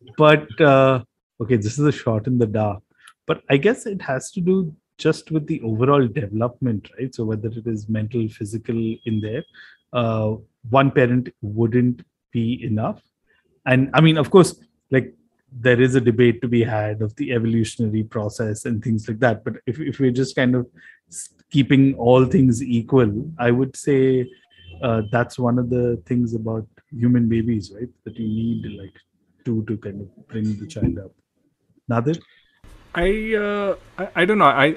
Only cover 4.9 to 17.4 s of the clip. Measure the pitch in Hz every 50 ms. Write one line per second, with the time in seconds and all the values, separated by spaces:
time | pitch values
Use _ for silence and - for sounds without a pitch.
4.9 | _ - - 156 156 - - - 156 156 147 - 160 143 117 113 110 107 127 135
5.9 | 143 143 131 117 104 147 117 95 104 110 117 123 123 - 131 123 110 98 - -
6.9 | - - 127 131 - - 113 107 110 104 107 113 113 117 110 117 110 104 104 107
7.9 | 110 107 107 110 123 120 113 110 113 - 107 104 110 110 - - 117 113 113 113
8.9 | 113 - - 117 110 107 107 107 113 143 165 _ _ - - - _ _ _ _
9.9 | - 123 117 113 110 110 110 107 110 110 - _ _ _ - 113 117 139 139 135
10.9 | - 147 127 120 123 127 123 127 - - - 104 104 110 117 110 117 123 123 123
11.9 | 123 120 - _ _ _ _ _ - 120 113 113 127 - - 107 107 107 113 170
12.9 | 214 - _ _ _ _ _ _ _ _ _ _ _ _ - 131 127 127 135 139
13.9 | - 131 160 160 160 156 143 - - 190 180 185 - _ _ _ _ _ _ -
14.9 | 135 131 - - - _ _ _ _ _ _ _ 135 123 113 127 123 117 131 127
15.9 | 127 135 113 120 110 113 123 120 113 117 - 120 120 117 110 113 110 107 107 107
16.9 | 104 104 110 104 - - 147 135 127 117